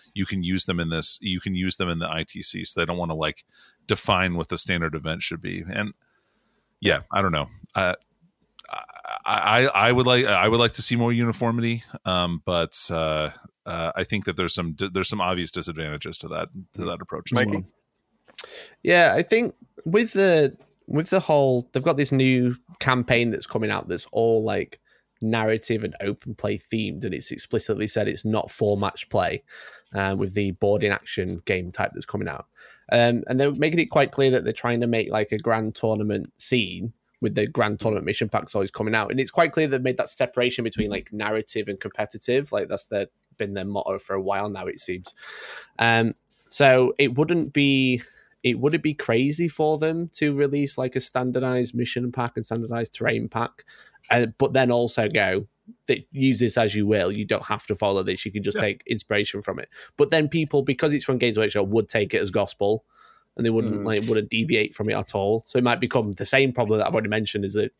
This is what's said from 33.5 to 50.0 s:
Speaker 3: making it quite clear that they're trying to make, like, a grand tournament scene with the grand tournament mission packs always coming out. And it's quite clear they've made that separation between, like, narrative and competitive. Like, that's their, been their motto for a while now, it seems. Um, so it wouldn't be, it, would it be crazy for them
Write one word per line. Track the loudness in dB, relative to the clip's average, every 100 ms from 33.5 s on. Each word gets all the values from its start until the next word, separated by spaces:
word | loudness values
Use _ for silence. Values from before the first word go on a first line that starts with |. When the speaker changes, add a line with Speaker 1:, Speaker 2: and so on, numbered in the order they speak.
Speaker 3:
making | 2 0 0
it | 2
quite | 2 2
clear | 4 4
that | 4
they're | 0
trying | -2 0 0
to | 2
make, | 0 0
like, | -2 -2
a | -2
grand | 0 0 -2 -2
tournament | -2 0 0 -2 -6 -10
scene | 0 0 0 -4 -10 -12 _ -6
with | -2 0
the | -2
grand | 0 -2 0
tournament | -2 -2 -2
mission | -4 -2
packs | -4 -2
always | -4 -2
coming | -4 -2
out. | 0 0
And | -2
it's | 0
quite | 2 2
clear | 2 0
they've | 0
made | 0 -2
that | -2
separation | -2 -2 0 0 0
between, | -4 -2 -2
like, | -4 -6
narrative | -4 -2 -2 -4 -6 -6
and | -6
competitive. | -8 -6 -6 -6 0 0 0
Like, | -4 -4
that's | -6 -4
their, | -4 -4 _ _ -8
been | -6 -4
their | -4
motto | -4 -4 -6
for | -4 -4
a |
while | -2 -2 -4
now, | -6 -8
it | -10
seems. | -8 -10 -12 -20 -20 -18 -16 -18 -12 0
Um, | 2 4 2 -2 _ _ -6
so | 4 6 8 6 4
it | 2 2
wouldn't | 0 0 0
be, | 2 4 4 4 2 -4 _ _ _
it, | 0 2
would | 2 2
it |
be | 0
crazy | -2 0 2 2 0 -2
for | 0 0 2
them | 0 -2